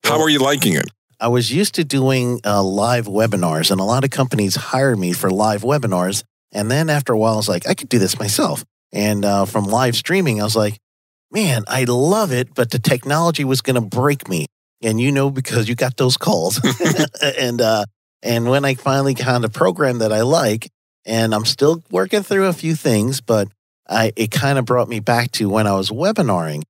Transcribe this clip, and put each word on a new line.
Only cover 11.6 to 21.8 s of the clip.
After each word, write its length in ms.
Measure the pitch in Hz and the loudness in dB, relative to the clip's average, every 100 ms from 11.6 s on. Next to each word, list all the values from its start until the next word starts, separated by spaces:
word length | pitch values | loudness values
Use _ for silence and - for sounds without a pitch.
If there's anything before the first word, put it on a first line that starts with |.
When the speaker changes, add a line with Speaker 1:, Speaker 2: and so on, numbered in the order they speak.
| 107 | -2
Speaker 2:
I 180 | 131 | -2
love 460 | 123 123 147 208 202 | 0 2 2 2 2
it," 220 | 127 127 | -2 -4
but 160 | - 113 | -2 -2
the 80 | 127 | 0
technology 640 | - 123 135 151 170 156 | 0 0 0 0 2 0
was 160 | 139 131 | 0 0
gonna 180 | - 127 | 0 -2
break 480 | 107 - 139 143 - | -2 0 0 0 -4
me. 180 | 87 73 _ _ _ | -6 -6 _ _ _
And 180 | 113 110 | -2 0
you 100 | 131 | 2
know, 180 | 139 139 | 2 0
because 380 | 135 127 120 107 | -2 -2 -2 -2
you 60 | |
got 220 | 117 127 - | -2 -2 0
those 200 | 131 123 | 0 2
calls. 440 | - 95 85 107 | 0 0 0 0
<laughs> 60 | - 123 160 175 147 - 147 - | -2 0 0 0 -2 -2 -4 -2
And, 220 | 127 120 | -4 0
uh, 240 | 113 110 104 _ _ _ | 2 0 -2 _ _ _
and 260 | 110 117 117 | -2 0 2
when 140 | 135 | 2
I 100 | 139 | 0
finally 400 | 127 139 135 139 | -2 -2 0 0
found 300 | 123 131 123 | 0 0 0
a 40 | 113 | -2
program 500 | - 175 175 139 120 | 0 0 2 -2 0
that 140 | 110 | 0
I 100 | 107 | 0
like, 460 | 120 160 123 113 - _ _ _ | 2 2 2 -2 -6 _ _ _
and 280 | - 113 113 | -4 0 0
I'm 100 | 107 | 0
still 380 | 113 - 143 165 | -2 2 2 2